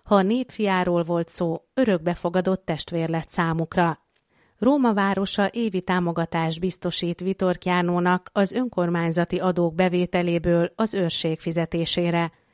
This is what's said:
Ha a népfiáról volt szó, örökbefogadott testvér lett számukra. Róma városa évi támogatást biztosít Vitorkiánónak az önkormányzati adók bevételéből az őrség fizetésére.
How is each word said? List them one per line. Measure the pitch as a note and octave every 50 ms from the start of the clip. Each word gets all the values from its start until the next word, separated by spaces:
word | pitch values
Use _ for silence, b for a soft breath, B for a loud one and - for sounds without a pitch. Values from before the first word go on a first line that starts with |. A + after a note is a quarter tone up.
| b
Ha | b G#3
a | G3 F#3
népfiáról | G3 A3+ B3+ B3+ B3 - - G#3+ G3 F#3+ F#3 F3+ F3 F3 E3+ E3+
volt | D#3+ F3 E3+ E3+ -
szó, | - - F3+ E3 D#3+ - _ _ -
örökbefogadott | - C4 A3+ F#3+ E3 D#3 F3 E3+ - - F3 F3 F#3 F3+ F#3+ F#3+ F#3 _
testvér | - E3 D3 - - F3 E3 E3 D#3+
lett | E3 E3 D#3+ -
számukra. | - - E3+ E3 E3 E3 E3 - - F#3 F3 E3 D#3 - _ _ b b b b b b b b b b
Róma | G#3 B3+ C#4+ D4 B3+ A#3 G#3
városa | G3+ G3 G3 G3 F#3+ G3 F#3+ - - G3+ F#3+ -
évi | A#3 A#3 A3 F3+ F3+
támogatást | - - F#3 F#3 F3 E3+ E3 E3 E3 E3 - E3+ E3 D#3+ E3 D#3+
biztosít | F3 F#3 F3 - - F3+ - - - E3+ E3+ -
Vitorkiánónak | F3 F#3+ F#3+ - F#3+ F#3 F3+ E3+ - F3+ F3+ F3+ F3 F3 F3 F3 F3 F3+ F3+ F3+ - - -
az | G#3 G3 F#3 -
önkormányzati | B3 B3+ A#3+ - - F3 E3+ F3 E3+ E3+ E3+ E3 F3 E3+ - - F3+
adók | F#3 F#3 F3 F3 F3 E3+ D#3
bevételéből | E3 F#3 F#3 E3+ F3+ F3+ F3 - F3+ F3 F3 E3+ E3+ D#3 F3 E3+ E3+ E3+ - -
az | - A3+ A3 -
őrség | G3 F3+ E3 - - - E3 D#3+ -
fizetésére. | - E3+ D#3+ E3+ E3 - - E3+ E3 - - F3+ F3 E3+ E3+ E3+ E3+ E3 b b b b